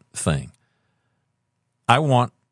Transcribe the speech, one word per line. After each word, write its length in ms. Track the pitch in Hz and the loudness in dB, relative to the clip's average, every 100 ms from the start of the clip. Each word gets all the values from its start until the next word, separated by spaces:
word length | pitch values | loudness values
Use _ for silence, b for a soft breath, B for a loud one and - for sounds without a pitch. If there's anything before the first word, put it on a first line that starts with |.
| _ | _
thing. 380 | - - 73 - - _ _ _ _ _ _ _ _ _ _ _ _ - | -8 -4 -4 -6 -16 _ _ _ _ _ _ _ _ _ _ _ _ 0
I 120 | 127 | 0
want 340 | 156 123 123 - _ | 2 2 0 -6 _